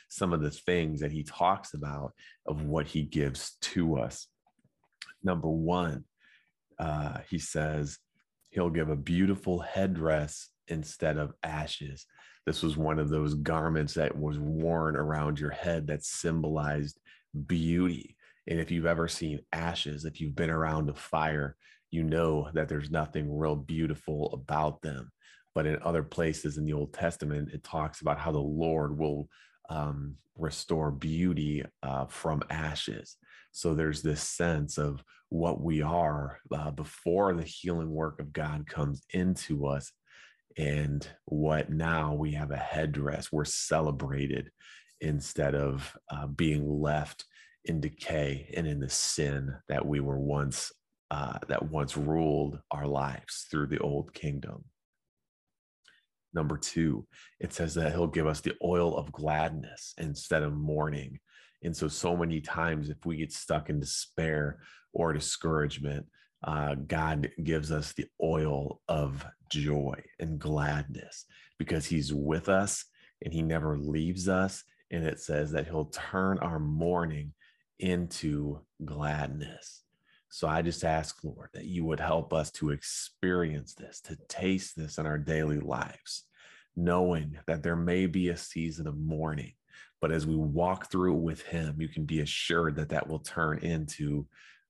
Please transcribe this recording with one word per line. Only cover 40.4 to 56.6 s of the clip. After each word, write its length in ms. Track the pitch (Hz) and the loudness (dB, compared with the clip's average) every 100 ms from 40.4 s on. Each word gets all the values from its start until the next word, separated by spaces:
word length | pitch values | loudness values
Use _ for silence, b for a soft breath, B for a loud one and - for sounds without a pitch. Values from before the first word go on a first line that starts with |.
| B - | B -2
and 520 | 76 73 73 71 - - | 0 2 2 0 -4 -14
what 460 | - 76 76 78 - | -4 0 4 4 2
now 440 | 78 80 80 76 | 2 2 2 2
we 180 | 73 76 | 0 0
have 200 | 73 73 | 0 -2
a 40 | 73 | -4
headdress. 760 | - 78 78 73 71 76 - | -2 0 0 0 0 -2 -2
We're 120 | 76 | -2
celebrated 1080 | 73 - - 78 78 69 69 69 69 64 - _ B B B B | 0 -2 2 2 4 0 -2 0 0 -2 -4 _ B B B B
instead 560 | 80 73 - - 71 71 | -2 -2 -2 0 2 2
of, 400 | 71 69 69 - - | 2 0 -4 -12 -10
uh, 180 | 71 71 | -6 -6
being 360 | 71 82 76 73 73 | 0 2 2 2 0
left 440 | 76 76 76 - - B B B - | 2 0 -2 -8 -18 B B B -2
in 140 | 151 | 0
decay 720 | 147 - - 80 71 69 - - | 0 -4 -4 0 0 -2 -4 -4
and 100 | 80 | -2
in 140 | 71 | 0
the 80 | 67 | 0
sin 680 | - - - 73 69 67 65 - | 0 0 0 0 0 -2 -6 -2
that 160 | 71 | -2
we 160 | 71 73 | 2 0
were 180 | 69 69 | 2 0
once, 540 | 71 71 71 65 - - _ _ - | 2 2 0 -2 -6 -10 _ _ -8
uh, 280 | 73 65 - - | -4 -4 -6 -2
that 220 | - 78 | -2 0
once 260 | 78 71 73 | 0 -2 0
ruled 640 | 73 80 78 71 73 73 - | 2 4 4 4 2 -2 -6
our 160 | 73 71 | -4 0
lives 600 | 69 69 65 - - - | 0 0 -2 -8 -12 -4
through 160 | 76 71 | -2 0
the 120 | 71 | 0
old 360 | 76 71 - | 0 0 -2
kingdom. 500 | - - 69 - - - _ _ _ _ _ _ _ _ _ _ _ - b b _ _ | -6 -4 -4 -6 -12 -14 _ _ _ _ _ _ _ _ _ _ _ -20 b b _ _
Number 260 | 85 76 | -2 0
two, 480 | 73 | 0